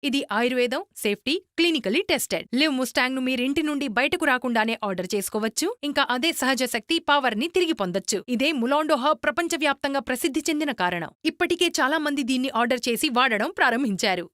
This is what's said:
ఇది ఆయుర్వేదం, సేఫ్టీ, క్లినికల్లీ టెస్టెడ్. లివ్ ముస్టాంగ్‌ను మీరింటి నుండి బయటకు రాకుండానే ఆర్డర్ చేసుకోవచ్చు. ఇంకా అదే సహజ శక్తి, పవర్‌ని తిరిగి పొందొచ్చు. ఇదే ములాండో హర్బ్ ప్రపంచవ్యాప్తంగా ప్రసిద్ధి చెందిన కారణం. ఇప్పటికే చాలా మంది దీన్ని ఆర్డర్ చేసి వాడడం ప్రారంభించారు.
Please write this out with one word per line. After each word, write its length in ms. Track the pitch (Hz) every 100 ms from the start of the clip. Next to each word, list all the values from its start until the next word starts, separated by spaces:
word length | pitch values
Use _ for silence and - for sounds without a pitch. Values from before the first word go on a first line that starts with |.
ఇది 220 | 285 269 277
ఆయుర్వేదం, 520 | 202 240 254 247 269 392 -
సేఫ్టీ, 480 | - - - 339 _ -
క్లినికల్లీ 460 | 339 311 208 254
టెస్టెడ్. 460 | 415 302 - 165 - 240
లివ్ 180 | 311
ముస్టాంగ్‌ను 480 | 262 254 - 254 262
మీరింటి 420 | 254 262 254 285
నుండి 240 | 302 294 285
బయటకు 380 | 208 277 359 311
రాకుండానే 540 | 247 254 233 220 226
ఆర్డర్ 240 | 208 185 180 208
చేసుకోవచ్చు. 600 | 190 214 220 - 330 494
ఇంకా 240 | 294 294 277
అదే 220 | 247 320
సహజ 320 | - 262 262
శక్తి, 360 | 254 240 - 330
పవర్‌ని 480 | - 285 254 214 320
తిరిగి 260 | 370 359
పొందొచ్చు. 520 | 320 185 180 - 196 -
ఇదే 220 | 240 277
ములాండో 440 | 302 233 294 302 302
హర్బ్ 280 | 262 311
ప్రపంచవ్యాప్తంగా 760 | - 311 339 330 294 277 277 277
ప్రసిద్ధి 440 | 240 254 339 269 302
చెందిన 220 | 302 302
కారణం. 380 | 240 180 175 165 _ 311
ఇప్పటికే 420 | 320 349 349 349
చాలా 300 | - 269 320
మంది 260 | 302 285
దీన్ని 260 | 240 262 262 220
ఆర్డర్ 240 | 233 247 240
చేసి 200 | 226 311
వాడడం 440 | 240 262 214 247 392
ప్రారంభించారు. 720 | 262 233 269 190 220 180 175